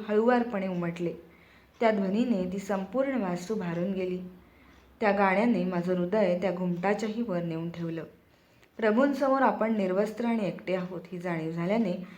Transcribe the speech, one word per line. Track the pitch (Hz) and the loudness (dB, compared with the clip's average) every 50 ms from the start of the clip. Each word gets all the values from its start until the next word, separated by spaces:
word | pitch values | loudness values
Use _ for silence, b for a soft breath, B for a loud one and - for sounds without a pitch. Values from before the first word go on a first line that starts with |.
| 208 | -2
हळुवारपणे | 208 214 214 226 240 247 240 233 233 - 196 185 | 2 2 4 6 6 4 4 2 0 -2 -4 -4
उमटले. | 190 180 175 170 170 170 175 175 165 165 - - B B B B B B B B B B - | -2 -2 -2 -4 -4 -4 -2 -4 -4 -4 -6 -12 B B B B B B B B B B 0
त्या | 240 220 | 2 2
ध्वनीने | 208 196 196 190 196 226 254 254 214 185 180 180 185 | 4 2 0 2 2 2 2 2 2 0 0 -2 -4
ती | 202 | -6
संपूर्ण | - - 202 196 190 - - 262 269 277 262 233 | -4 -2 -2 -2 -2 -2 -2 -2 0 0 0 -2
वास्तू | 196 180 175 175 - - 220 | -2 -2 -2 -4 -4 -4 -4
भारून | 196 180 170 165 170 180 196 | -4 -2 -2 -2 -2 -2 -2
गेली. | 190 190 185 180 185 180 185 - - B B B B B B B B B B B B - | -2 -2 -2 -4 -4 -6 -8 -12 -16 B B B B B B B B B B B B 0
त्या | 226 202 | 0 2
गाण्याने | 196 202 202 190 185 196 226 247 220 180 180 | 4 4 4 4 4 4 4 4 4 2 2
माझं | 185 180 175 170 185 185 | 0 0 0 0 0 0
हृदय | 180 175 175 208 220 202 175 175 180 | 0 0 2 2 2 4 4 2 2
त्या | 202 190 | 0 0
घुमटाच्याही | 175 180 180 180 175 170 180 196 208 202 226 214 208 233 | 0 0 -2 -2 -2 0 0 0 0 0 -2 -4 -4 -4
वर | 233 220 180 175 | -4 -2 -2 -2
नेऊन | 170 170 160 165 165 170 | -2 -2 -4 -4 -6 -6
ठेवलं. | 165 170 170 165 165 160 151 - - - _ b b b b b b b b b _ | -6 -6 -6 -6 -6 -8 -10 -12 -16 -20 _ b b b b b b b b b _
प्रभूंसमोर | - 220 214 214 240 277 294 269 - 285 262 269 269 | 0 2 2 4 4 4 2 2 2 2 2 4 4
आपण | 262 220 202 - 220 226 226 | 4 2 2 2 0 0 0
निर्वस्त्र | 208 196 185 185 196 214 214 - - 233 | 0 0 2 2 0 0 0 -2 -4 -2
आणि | 233 233 220 202 | -2 0 0 -2
एकटे | 170 - - - 180 185 | -2 -4 -6 -4 -4 -4
आहोत | 185 180 180 180 165 170 - | -2 -4 -6 -8 -10 -10 -10
ही | 185 175 | -10 -8
जाणीव | 175 180 170 160 156 165 | -6 -4 -4 -4 -4 -4
झाल्याने | 165 170 170 185 214 233 226 180 180 185 B B B | -4 -2 -2 0 2 2 2 0 -2 -4 B B B